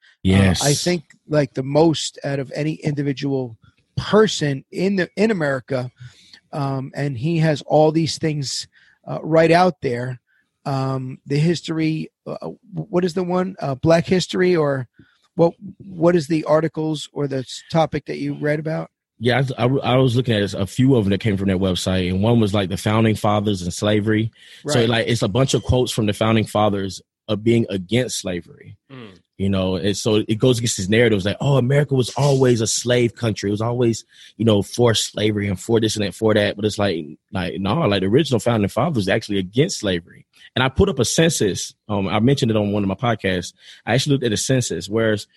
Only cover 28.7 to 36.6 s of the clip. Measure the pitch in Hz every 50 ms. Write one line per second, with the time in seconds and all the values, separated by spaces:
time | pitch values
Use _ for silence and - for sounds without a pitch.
28.7 | 104 _ _ _ 131 131 117 101 92 87 _ _ _ - 95 98 98 95 92 92
29.7 | 95 87 78 104 98 - - 120 107 107 104 - 110 107 - 131 123 117 120 110
30.7 | - - 95 90 110 113 123 113 107 101 87 101 98 - - 139 143 131 120 123
31.7 | 139 143 147 - 135 131 120 - - 127 139 143 139 135 135 127 123 110 113 101
32.7 | - - - 117 123 123 120 117 - - 120 113 98 - - 101 104 101 110 120
33.7 | 120 123 123 117 110 - - _ _ - - - _ - 107 117 107 101 98 -
34.7 | - - 120 117 110 - - - - - 104 107 104 101 101 101 95 - - -
35.7 | 117 110 113 107 - 107 104 92 - - 110 110 107 104 104 101 - -